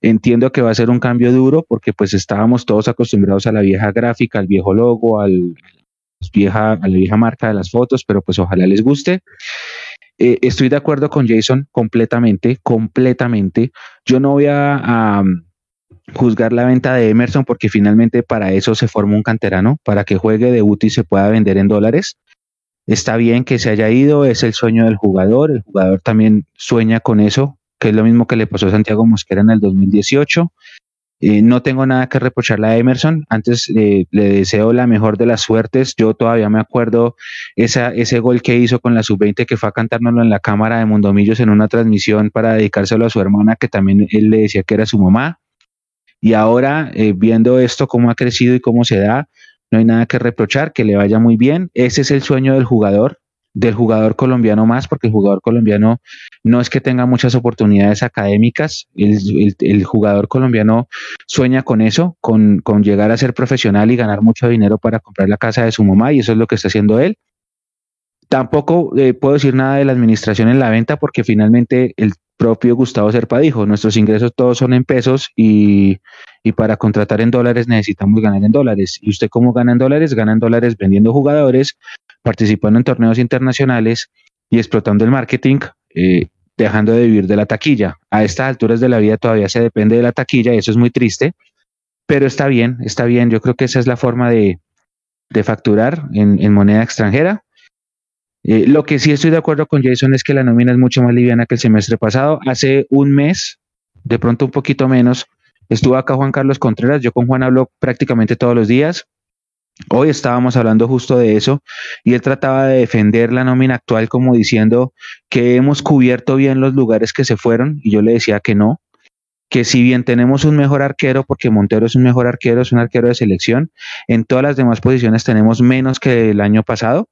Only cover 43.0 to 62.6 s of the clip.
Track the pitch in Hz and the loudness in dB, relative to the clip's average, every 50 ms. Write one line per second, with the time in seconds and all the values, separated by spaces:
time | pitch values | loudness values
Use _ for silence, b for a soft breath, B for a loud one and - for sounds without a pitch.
43 | 117 117 110 113 98 98 101 104 104 107 113 - - 131 - 101 95 95 98 101 | 0 0 0 -2 0 0 2 2 2 2 0 0 -4 -4 -2 -2 0 2 2 2
44 | 104 - - 107 107 107 110 110 107 104 - 101 92 - 110 104 110 107 - 107 | 2 2 0 0 2 4 2 2 2 0 -2 -4 -4 -2 -2 -2 -2 -2 0 0
45 | 98 92 95 113 131 156 170 _ _ _ _ _ _ _ _ _ _ _ _ _ | 2 2 2 2 0 -4 -6 _ _ _ _ _ _ _ _ _ _ _ _ _
46 | _ _ _ _ - 110 113 107 107 110 117 123 127 135 143 156 156 135 - - | _ _ _ _ 0 0 2 2 2 2 2 2 0 0 -2 -4 -6 -6 -4 -2
47 | 110 107 101 92 101 110 113 113 113 120 127 127 127 120 - - 143 127 - 120 | 0 0 0 0 0 2 2 2 2 4 4 2 2 0 -2 -4 -6 -4 0 0
48 | 120 120 117 - 123 123 117 - 123 123 123 127 - - 117 120 120 - 117 98 | 0 0 0 0 -4 -4 -2 0 0 2 0 0 0 0 0 0 0 0 0 0
49 | 98 101 113 135 151 b b b b b b b _ _ - 110 113 113 113 113 | 0 0 0 -2 -4 b b b b b b b _ _ 0 2 2 2 2 2
50 | 117 113 - 123 110 120 117 - 117 98 - 135 147 165 - - 120 107 101 101 | 0 -2 -4 -4 -4 -4 -2 -2 -4 -2 -2 -4 -4 -4 -4 -4 -2 0 0 0
51 | 101 101 107 113 113 117 113 107 117 131 147 170 185 175 _ - 123 123 - - | 2 2 2 2 4 2 2 2 2 2 0 0 -4 -6 _ -2 -2 -2 0 -2
52 | 139 - 143 139 131 - 147 131 131 135 135 135 131 117 131 113 104 101 98 101 | -2 0 -2 -2 0 -2 -2 0 0 0 0 0 0 0 0 0 2 2 2 2
53 | 110 139 - _ _ _ _ _ _ _ _ - 95 117 107 104 120 110 113 107 | 0 0 -2 _ _ _ _ _ _ _ _ -2 -2 -2 0 0 0 0 0 2
54 | 107 110 110 - 139 127 127 123 117 110 107 107 110 113 117 127 139 - - - | 0 0 0 0 0 0 0 0 0 0 2 2 2 2 0 -2 -2 -6 -6 -4
55 | - 117 107 107 98 98 98 95 _ - 117 120 113 107 104 101 107 110 117 117 | -2 -2 0 0 2 2 0 0 _ -2 0 0 2 2 2 2 2 2 0 -2
56 | B B B B B B B B B 113 117 123 123 - - 143 - 135 127 123 | B B B B B B B B B 0 0 0 0 -2 -4 -4 -2 -2 -2 -2
57 | 123 123 123 117 - 127 120 131 117 120 117 - 117 104 104 101 101 101 104 101 | 0 0 0 0 0 0 0 0 -2 -2 -2 0 0 2 2 4 2 2 0 -2
58 | - 120 _ - 104 101 101 104 113 120 - - 151 156 - - - _ _ - | -4 -6 _ -4 -2 0 2 2 2 0 0 -2 -6 -6 -6 -12 -18 _ _ -2
59 | 101 104 107 107 98 101 104 - 104 104 95 _ - - 101 104 92 - - 113 | 0 0 0 0 0 -2 0 0 0 0 0 _ -2 0 2 0 0 0 -2 0
60 | 104 107 101 101 101 - - 131 131 131 120 110 107 107 110 117 120 B B B | 0 0 0 0 -2 -2 -2 -2 0 0 0 0 0 2 0 0 -2 B B B
61 | B B B B B _ - - 135 127 127 131 127 - 123 110 110 110 104 - | B B B B B _ -4 -2 0 0 0 -2 -2 -2 0 0 0 0 0 0
62 | 165 180 170 _ _ - 113 110 107 104 101 92 | -2 -2 -4 _ _ 0 2 2 4 4 2 0